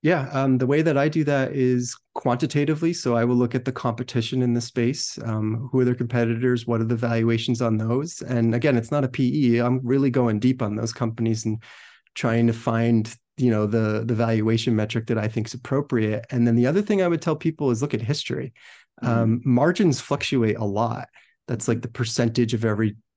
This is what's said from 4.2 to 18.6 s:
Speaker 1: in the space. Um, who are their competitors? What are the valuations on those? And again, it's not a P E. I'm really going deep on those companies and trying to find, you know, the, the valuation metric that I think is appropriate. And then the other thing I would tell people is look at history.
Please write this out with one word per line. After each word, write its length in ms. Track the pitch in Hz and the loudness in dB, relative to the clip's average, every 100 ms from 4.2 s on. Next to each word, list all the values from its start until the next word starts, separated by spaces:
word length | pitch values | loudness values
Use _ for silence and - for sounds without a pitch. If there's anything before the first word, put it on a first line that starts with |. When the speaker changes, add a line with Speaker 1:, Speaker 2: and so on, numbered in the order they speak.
| 113 131 | -2 0
Speaker 1:
in 100 | 123 | 0
the 60 | 120 | 0
space. 560 | 117 127 117 147 - - | -2 -2 0 -2 -8 -8
Um, 440 | 110 110 107 113 131 | -6 -4 -2 -4 -2
who 80 | 127 | 2
are 60 | |
their 100 | 123 | 2
competitors? 720 | 120 120 120 117 117 123 120 117 | 0 0 0 0 0 0 0 0
What 140 | 113 | 0
are 40 | |
the 120 | 113 117 | 0 0
valuations 680 | 117 117 113 113 113 117 | 0 0 2 2 0 0
on 140 | 120 110 | 0 0
those? 440 | 110 123 170 - | 0 -2 -4 -10
And 300 | - 123 117 | -4 0 2
again, 240 | 117 151 123 | 2 2 0
it's 140 | 113 | 0
not 140 | 147 | -2
a 40 | 135 | -2
P 460 | 127 127 151 123 | 0 0 2 2
E. 40 | 117 | 2
I'm 220 | 120 131 | 2 -2
really 260 | 123 135 139 | 0 0 2
going 300 | 127 120 107 | 2 2 2
deep 200 | 127 127 | 0 0
on 140 | 107 | -2
those 180 | 104 117 | -4 -6
companies 520 | - 117 113 113 110 | -4 -6 -2 -2 -2
and 180 | 110 107 - - - - _ - | -4 -6 -10 -20 -20 -20 _ -4
trying 320 | 117 117 117 | 0 2 2
to 40 | |
find, 600 | 113 - 113 117 113 110 - _ - | 0 -2 0 2 2 0 -10 _ -2
you 140 | 123 | 2
know, 140 | 107 104 | 2 2
the, 360 | 113 107 107 | 0 0 -2
the 100 | 117 | -2
valuation 600 | 113 113 110 110 113 123 | 0 0 2 2 0 2
metric 320 | 110 107 113 113 | 0 0 -4 -2
that 120 | 110 | -2
I 100 | 107 | -2
think 180 | 110 107 | -4 -6
is 80 | |
appropriate. 720 | 127 - 139 143 120 107 107 - | -8 -4 -4 0 0 0 -2 -4
And 180 | 123 117 | 0 2
then 80 | 117 | 4
the 100 | 127 | 4
other 160 | 180 | 2
thing 180 | 208 202 | 0 2
I 60 | 180 | 2
would 160 | 165 | 0
tell 140 | 170 151 | -2 -2
people 340 | 165 156 139 | -2 -2 -2
is 100 | 117 | 0
look 140 | 135 | -2
at 60 | - | -4
history. 520 | 113 147 - - 139 _ | -4 -4 -4 -8 -8 _